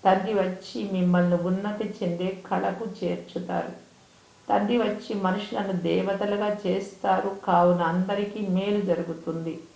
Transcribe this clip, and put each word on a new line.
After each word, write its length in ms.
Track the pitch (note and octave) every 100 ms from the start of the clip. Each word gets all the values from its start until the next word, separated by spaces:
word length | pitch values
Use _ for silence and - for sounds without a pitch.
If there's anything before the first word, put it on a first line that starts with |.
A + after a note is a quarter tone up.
తండ్రి 300 | G3+ F#3+ G3
వచ్చి 440 | G#3 F#3 F3+ - A#3+ G#3
మిమ్మల్ని 460 | F#3 F3+ F3+ F3 F3 F3
ఉన్నతి 380 | F#3+ G#3 G#3 G#3 -
చెందే 320 | F3+ E3+ F#3 F#3 -
కళకు 380 | F#3 - F3+ G#3 -
చేర్చుతారు. 720 | F3 F3 - F#3 F3+ F3 E3+ - - - - _ _ _ -
తండ్రి 280 | G3+ G#3 A#3+
వచ్చి 280 | G#3 G#3 - G3+ F#3
మనుషులను 480 | G#3 - A3 G3 F3+ E3+
దేవతలుగా 600 | F3 F#3+ G3 G3+ G3+ G#3 G3+
చేస్తారు, 680 | F#3 F#3+ G3+ - G3+ F#3+ G3 G3 -
కావున 360 | F3 F3+ F3 E3
అందరికీ 480 | F3+ F#3+ G3+ G3+ A3 G3
మేలు 260 | F#3 G3+ G#3 F#3
జరుగుతుంది. 640 | E3+ E3+ E3 - E3 E3 D#3 -